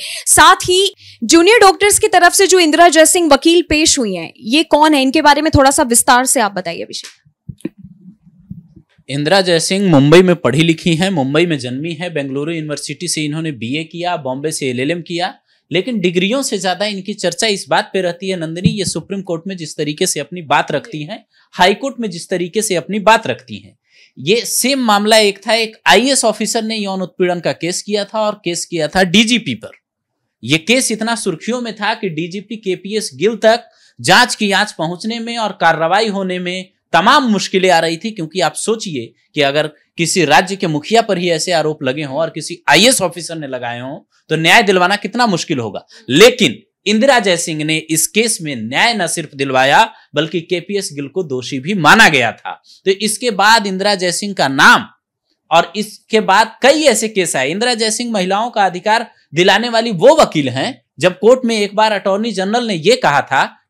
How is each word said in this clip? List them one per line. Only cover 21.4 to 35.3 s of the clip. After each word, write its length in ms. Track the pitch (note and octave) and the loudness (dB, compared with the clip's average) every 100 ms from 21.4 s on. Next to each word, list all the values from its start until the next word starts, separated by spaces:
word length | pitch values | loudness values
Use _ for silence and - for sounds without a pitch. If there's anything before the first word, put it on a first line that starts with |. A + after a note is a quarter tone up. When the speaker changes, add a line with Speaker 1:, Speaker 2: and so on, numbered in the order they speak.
| _ | _
Speaker 2:
हाई 220 | - F#3 | 0 2
कोर्ट 220 | G#3 C4+ A#3+ | 2 -6 -8
में 100 | A3 | -10
जिस 200 | E3+ - | -10 -8
तरीके 320 | F#3 F3 G#3+ | -6 -4 -4
से 140 | G#3+ F3 | -4 -4
अपनी 240 | - G#3 | -4 -2
बात 280 | F#3+ A3+ F3 | 2 2 0
रखती 300 | A#2 - G2+ | -8 -12 -18
हैं। 200 | G2 _ _ _ _ - | -20 _ _ _ _ -8
ये 220 | C3+ A3+ F#3+ | -2 -2 -2
सेम 340 | - B3 C#4 | -4 -2 0
मामला 380 | A#3+ G3+ G#3 A3 | 0 0 4 4
एक 220 | G#3 F#3+ A#3 | 2 -2 -2
था, 60 | |
एक 240 | A3+ A3 - - | -2 -2 -2 2
आईएएस 380 | F3+ B3+ C4+ A3+ | 4 4 0 0
ऑफिसर 380 | G#3+ G#3+ A#3 | -2 -4 -4
ने 140 | A3 A3 | -4 -6
यौन 240 | G3 F#3+ | -6 -6
उत्पीड़न 380 | F3+ - F3+ F3 | -8 -4 -2 -2
का 120 | E3 | -4
केस 300 | - E3 F3+ | -4 -6 -6
किया 240 | - G#3 G3+ | -6 -6 -4
था 160 | A3 | -4
और 200 | G#3+ G#3 F3 | -4 -4 -6
केस 200 | E3+ - | -8 -6
किया 220 | F3 D3+ | -6 -2
था 160 | F#3+ | 0
डीजीपी 500 | F#3 F#3+ A3+ A#3 D3 | 2 2 2 0 -2
पर। 180 | A2 F#2+ - _ _ _ _ _ _ | -10 -12 -20 _ _ _ _ _ _
ये 140 | A2+ D#3 | -2 -2
केस 340 | D#3 B3 B3 | 0 0 0
इतना 240 | A3 A3 A3+ | -4 -4 -4
सुर्खियों 460 | G3+ D#3+ - B3 | -6 -6 -6 -6
में 140 | A#3 G3+ | -6 -6
था 180 | G3+ | -6
कि 160 | A3 G3 | -4 -6
डीजीपी 460 | D3+ F3 F#3+ G3+ A3 | -6 -8 -10 -12 -10
केपीएस 560 | F#3+ F3+ F#3+ G#3+ G#3 C3 | -8 -8 -6 -8 -8 -4
गिल 200 | F#3+ A3+ | -2 0
तक 280 | A3 A#3 - _ _ - | 2 0 -2 _ _ -6
जांच 340 | A#2+ G3 A#3+ - | 2 4 2 0
की 160 | G#3 | -2
आंच 200 | F#3+ G#3 | 0 -2
पहुंचने 480 | - D#3+ F3 A3 A#3 | -4 -6 -6 -8 -8
में 180 | A3+ | -8